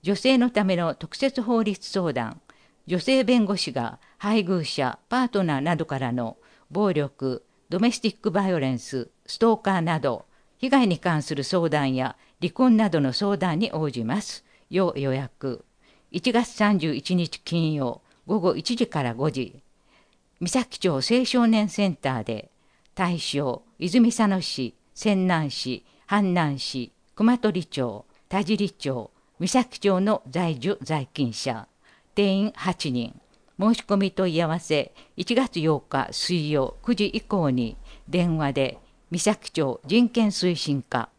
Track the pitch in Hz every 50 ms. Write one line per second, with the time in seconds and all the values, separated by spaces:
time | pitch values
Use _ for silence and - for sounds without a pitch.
0 | - 190 202 196 - 254 262 247 240 247 247 214 208 190 185 175 170 165 139 _
1 | - - - - 269 269 269 262 220 220 240 226 220 214 196 - - - - 202
2 | 180 165 127 127 117 110 - - _ - _ _ _ _ _ _ _ - 175 180
3 | - - 262 262 247 196 254 240 214 185 202 180 - 156 123 131 117 110 - -
4 | _ _ _ _ - 202 220 226 196 170 190 175 151 - - - 135 127 113 -
5 | _ _ 233 254 254 240 - 202 185 165 147 135 139 170 175 151 160 - 143 135
6 | 135 120 120 127 117 110 - _ _ _ _ _ _ _ 147 185 214 196 175 151
7 | 143 139 _ - 135 131 127 - _ _ _ _ _ _ - 202 220 240 226 -
8 | - 220 - _ - 208 165 202 196 190 180 160 135 131 131 117 - - - 131
9 | 117 - _ _ _ - - - 220 233 220 220 - 196 190 180 165 170 165 156
10 | - - 117 - - _ _ _ _ _ _ _ - 262 277 269 247 202 170 -
11 | - 180 165 151 139 - 156 143 135 - - 180 165 160 147 147 143 135 131 127
12 | 127 127 - _ _ _ _ _ - 175 - - 262 254 226 220 226 196 160 156
13 | 143 131 123 - 202 202 202 156 185 180 156 165 220 - - 156 156 147 131 123
14 | 113 110 143 214 - - - - _ _ _ _ _ _ - 185 190 175 - 139
15 | 139 135 131 135 135 123 _ _ - 135 120 - - _ _ _ _ _ _ _
16 | _ _ - 180 - 254 220 233 233 - - - 220 208 208 185 147 160 143 120
17 | - - 185 180 170 - - - _ - 165 170 165 156 156 147 135 120 - -
18 | _ _ _ _ _ - 196 220 165 185 - 143 - - 240 233 240 240 - 156
19 | 135 120 113 117 139 156 - 131 123 90 - - _ _ _ _ _ _ _ _
20 | _ _ _ _ _ _ _ _ 170 175 - 262 240 - - - - 185 151 135
21 | - - 226 254 254 - - 254 233 226 226 220 214 202 - - 208 190 156 _
22 | - 135 131 117 107 - 113 104 - _ _ _ _ _ _ _ _ _ _ -
23 | 185 180 175 160 - - - 139 143 131 120 - _ _ _ _ 156 180 170 254
24 | 233 233 226 - 226 202 190 185 - - - - 127 113 _ _ _ _ _ -
25 | - 220 202 190 185 185 175 160 156 139 - - - 127 123 - _ _ _ _
26 | _ - 196 208 202 190 175 175 160 147 139 131 - - - 131 120 - _ _
27 | _ _ _ - 208 226 247 240 - 214 180 180 160 _ - 139 127 120 101 107
28 | - _ _ _ _ _ - 196 196 160 220 196 208 190 - _ - 143 131 120
29 | 110 - _ _ _ _ _ _ 170 190 - 254 240 247 - - - 202 190 185
30 | 190 214 214 - _ 135 127 170 180 165 156 123 117 180 208 - 135 143 160 147
31 | 131 - _ - 139 120 107 - - 135 117 110 98 _ _ _ _ _ _ _
32 | _ _ _ - 202 196 190 196 202 214 - - - 185 175 - - 151 123 123
33 | 117 - - - _ _ _ _ _ _ _ - 190 220 233 - - - 208 196
34 | 196 190 - - 190 180 156 160 170 156 160 165 - - 156 143 - - _ -
35 | - _ _ - 180 - 240 247 269 233 - 175 156 160 151 135 - _ - 139
36 | 117 - - - - - 180 170 151 151 151 143 131 - - - - - 240 185
37 | 208 202 - 220 - - 214 190 165 143 127 127 120 113 - - - - - -
38 | - - 143 180 175 175 160 156 151 139 135 143 135 127 - - - _ _ _
39 | _ _ 170 175 - 208 208 - - - _ 160 156 135 120 - - 135 180 233
40 | 247 226 - 240 226 208 185 - - 180 170 151 - 156 143 139 - _ - 123
41 | 113 - _